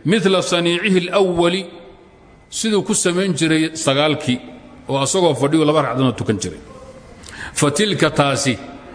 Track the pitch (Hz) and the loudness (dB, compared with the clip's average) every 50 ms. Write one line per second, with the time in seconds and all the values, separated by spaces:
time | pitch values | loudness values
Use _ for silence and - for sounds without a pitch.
0 | _ 143 202 226 180 190 190 180 175 - 180 170 170 170 170 170 196 214 185 185 | _ 2 0 2 4 2 2 2 0 0 -2 0 2 0 0 0 0 2 2 2
1 | 170 175 175 202 196 180 175 170 170 170 175 196 185 - - - - - - - | 0 2 2 2 2 2 2 2 2 2 2 -2 -6 -8 -16 -20 -20 -20 -20 -20
2 | - - - - - - - - - _ - - - 220 214 196 180 214 208 - | -20 -20 -20 -20 -20 -20 -20 -20 -20 _ -8 -4 -2 0 0 0 0 0 -2 0
3 | - 185 175 180 196 196 170 135 160 160 160 156 160 160 - - - 143 135 139 | 0 0 0 0 0 -2 0 0 2 2 2 2 0 -2 -4 -2 0 0 2 2
4 | 147 156 143 - - 123 123 123 - - - - - - - - - - 135 135 | 2 2 0 0 0 -2 -2 -2 -4 -16 -20 -20 -20 -20 -20 -18 -8 -4 -2 -2
5 | 139 135 - 190 180 165 139 120 135 143 156 160 156 147 - 156 139 123 120 131 | 0 0 2 2 2 2 2 2 0 2 2 4 4 4 4 2 0 0 0 0
6 | 135 127 110 - 110 - 107 98 - 90 78 - - - - - - - - - | 0 0 0 0 -2 -2 -2 -2 -4 -8 -10 -12 -18 -20 -20 -20 -20 -20 -20 -20
7 | - - - - - - - - - - - - 151 143 143 - 214 208 180 139 | -20 -20 -20 -20 -20 -20 -16 -16 -16 -10 -4 -2 -2 0 2 0 0 0 0 0
8 | 165 151 147 - 143 139 135 123 - 135 113 95 - - - - - - | 0 0 2 2 0 2 0 0 0 -2 -2 -2 -8 -16 -16 -18 -18 -20